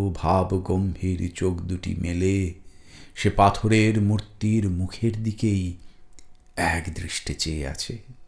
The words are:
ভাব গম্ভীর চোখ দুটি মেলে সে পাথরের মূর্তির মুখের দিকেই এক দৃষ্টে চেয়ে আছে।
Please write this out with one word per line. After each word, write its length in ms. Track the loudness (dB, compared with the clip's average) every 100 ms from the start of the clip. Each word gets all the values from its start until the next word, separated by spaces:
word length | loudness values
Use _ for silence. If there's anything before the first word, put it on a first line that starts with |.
| 0
ভাব 380 | 0 2 2 2 0
গম্ভীর 580 | 0 0 0 0 -2 0 -2
চোখ 200 | -2 -2 -2
দুটি 320 | -4 -4 -4
মেলে 420 | -4 -2 0 2 2 0 -4 -16 -20 -20 -20 -16 -2
সে 120 | 2
পাথরের 640 | 6 6 6 4 4 4 4
মূর্তির 640 | 2 0 -2 -4 0 2 2
মুখের 440 | -2 -4 -2 -2 -2
দিকেই 420 | -4 0 0 2 -2 -6 -14 -20 -20 -18 -20 -20 -12 -2 0
এক 180 | 0 -4
দৃষ্টে 380 | -8 -6 -6 -6
চেয়ে 300 | -4 -4 -4 -4
আছে। 280 | -6 -8 -10 -12 -20